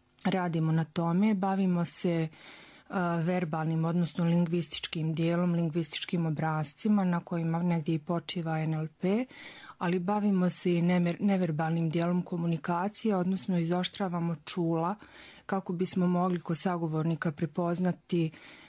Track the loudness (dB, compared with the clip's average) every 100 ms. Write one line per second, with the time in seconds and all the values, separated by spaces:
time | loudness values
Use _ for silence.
0 | _ _ -2 0 0 0 2 2 0 0
1 | 2 4 4 4 2 2 2 2 0 -2
2 | 0 0 0 -6 -20 -20 -20 -20 -8 -4
3 | -2 0 0 0 -2 -2 0 0 0 0
4 | 0 0 2 4 2 0 -2 -6 -6 -4
5 | -2 0 0 2 2 2 0 -2 -4 -6
6 | -4 -2 0 0 0 -2 -4 -4 2 2
7 | 4 0 -2 -4 -2 0 2 0 0 -2
8 | 0 -4 -2 -6 -4 -2 -2 -2 -4 -4
9 | 0 0 -2 -10 -18 -18 -20 -6 -2 0
10 | 0 0 2 4 2 0 0 2 4 4
11 | 2 0 2 2 2 0 0 0 0 0
12 | 2 0 -2 -2 -2 -2 -2 -2 -2 -2
13 | 0 0 0 -2 0 0 2 0 -2 -2
14 | -4 -2 -2 -4 -6 -2 0 2 0 -4
15 | -10 -20 -20 -20 -6 -4 -4 -2 -2 2
16 | 2 2 2 0 -2 -2 0 0 -2 0
17 | 0 0 -2 -2 -4 -2 -2 0 0 -2
18 | -2 0 0 -2 -16 -20